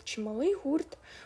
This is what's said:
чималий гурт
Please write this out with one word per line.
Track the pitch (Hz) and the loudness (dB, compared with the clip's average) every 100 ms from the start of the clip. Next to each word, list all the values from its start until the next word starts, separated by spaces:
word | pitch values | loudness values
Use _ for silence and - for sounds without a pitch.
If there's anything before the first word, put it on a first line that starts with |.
чималий | - - 214 214 330 | -8 -4 -2 2 2
гурт | 392 277 320 - - - - | 2 2 2 0 -10 -18 -20